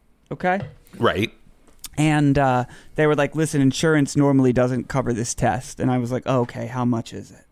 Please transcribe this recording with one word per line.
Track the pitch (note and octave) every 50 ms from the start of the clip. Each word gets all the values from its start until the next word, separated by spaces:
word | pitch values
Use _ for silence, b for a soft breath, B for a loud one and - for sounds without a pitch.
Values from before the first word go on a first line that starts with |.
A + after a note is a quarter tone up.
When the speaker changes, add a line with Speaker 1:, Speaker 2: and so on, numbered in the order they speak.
| _ _ _ _ _ -
Speaker 1:
okay? | C#3 - - F3+ F#3 G3+ - - - - - - - -
Speaker 2:
Right. | A#2 G2+ D#2 F#2 G#2 - - - - - - _ _ - - - - - -
Speaker 1:
And, | - D3+ D#3 D3+ D3+ D3 C#3 C#3
uh, | C#3+ C#3 C3 B2 B2 B2 B B B B B -
they | - D#3
were | D3+ D3+
like, | C#3 C#3+ C#3 -
"Listen, | D3+ D#3+ D3 - C#3+
insurance | C3+ C3+ - - E3+ D#3+ D#3 D3+ C#3 - -
normally | D3 C#3+ C#3+ C#3 C3+ C3 B2+ A#2+
doesn't | B2+ B2+ B2 C3 A#2+ G2+ -
cover | - C3+ A#2 A#2+ A#2+
this | G#2 A#2 - -
test." | - C3+ A#2 F#2 B2 - - - -
And | - C3
I | B2+ B2+
was | A#2+ A#2
like, | B2+ B2+ -
"Oh, | A#2 C3+ B2+
okay, | A#2+ A#2+ - A#2 A#2
how | A2+ B2+ B2+ B2
much | B2 A#2+ A2+ - - -
is | G2 G2+ -
it?" | - - _ _